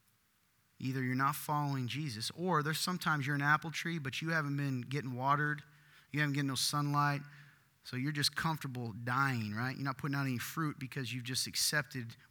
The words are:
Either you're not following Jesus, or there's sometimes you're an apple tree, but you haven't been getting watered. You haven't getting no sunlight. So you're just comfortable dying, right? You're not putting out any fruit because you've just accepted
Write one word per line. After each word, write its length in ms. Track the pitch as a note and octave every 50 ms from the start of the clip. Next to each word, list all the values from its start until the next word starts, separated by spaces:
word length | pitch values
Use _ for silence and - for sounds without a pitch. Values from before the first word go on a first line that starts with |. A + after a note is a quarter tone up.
| _ _ _ _ _ _ _ _ _ _ _ _ _ _ _ -
Either 240 | B2 C3 C3 C3+ C3
you're 100 | B2+ B2+
not 220 | B2+ C#3 C#3+ D3
following 520 | - - - D3+ D3 D3 C#3+ C#3 C3 B2+ A#2
Jesus, 440 | B2 C#3 D#3 C#3+ - G#2+ A#2 -
or 320 | - D#3+ F3 F#3 E3+ D3 C#3+
there's 160 | D#3 D3+ D3
sometimes 480 | - F#3 F3+ E3+ - F3 D#3 D3 B2+ C#3+
you're 80 | D3
an 80 | C#3+ C#3+
apple 260 | D3 D3+ D#3 - E3
tree, 300 | D3 - - E3 E3+ E3
but 200 | C#3 C3+ A#2+ -
you 100 | D#3 D#3+
haven't 280 | E3 D#3+ D3 C#3+ C#3+ C#3
been 240 | C#3+ C#3 C3 B2+
getting 320 | A#2 G#2+ C3+ D3 C3+ C#3 B2
watered. 480 | A#2+ C3 C#3 C#3+ C#3+ D3+ D3 D3 D3 - - - - - - - - - _
You 100 | - D3
haven't 120 | D3+ C#3+ C#3
getting 140 | C#3+ C#3+ C3+
no 80 | C3
sunlight. 680 | - - - - D3 D3 C#3+ C#3+ C#3+ C#3+ C#3+ C#3+ C#3+ C#3+ - - - - - - - _ _ _ _ -
So 140 | - - B2+
you're 140 | C3 D3
just 240 | D3+ D3 C#3 - -
comfortable 580 | - - D#3+ D#3 D3+ - C#3 B2 B2+ A#2+ A#2 F#2+ A#2+ A#2+
dying, 500 | A#2+ B2 C3+ C#3 C#3 B2+ A#2 G#2+ G#2 G#2
right? 220 | A2+ B2 C3 C3
You're 100 | - C3+
not 140 | C#3 C3 -
putting 160 | - D3 C#3
out 100 | C#3+ C#3
any 140 | C3+ B2+ A#2
fruit 400 | - - - D#3+ D#3+ D3 - -
because 340 | C3 A#2+ - C#3+ C3 A2+ A#2+
you've 100 | B2+ A#2+
just 220 | B2 C3 - -
accepted 720 | A#2 F2 - - - - D3+ C#3+ - - C3 A#2 A#2 - - - -